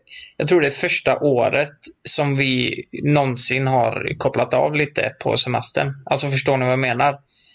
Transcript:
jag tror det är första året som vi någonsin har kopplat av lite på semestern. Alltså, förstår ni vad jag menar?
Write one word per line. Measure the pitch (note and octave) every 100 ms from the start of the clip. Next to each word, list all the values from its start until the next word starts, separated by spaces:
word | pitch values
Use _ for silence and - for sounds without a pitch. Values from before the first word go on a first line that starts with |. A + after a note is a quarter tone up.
| _ - - -
jag | D3+
tror | F3+
det | C#3+
är |
första | C#3 F3+ - - B2+
året | D3 B2 A2 C3 D3+ - - -
som | - - C#3+ C3+
vi | C3+ B2+ B2 - - -
någonsin | C#3+ D3 C3+ A#2 - C3 C3
har | C3 A2+ - - -
kopplat | C3+ A#2 B2
av | B2+ D3
lite | D3+ D3 - - -
på | - A#2
semestern. | - A#2+ - - C#3+ C3+
Alltså, | - C3 C#3+
förstår | C3+ - C3+
ni |
vad | B2+
jag | C3
menar? | C3 A#2+ C#3+ C#3 _ - -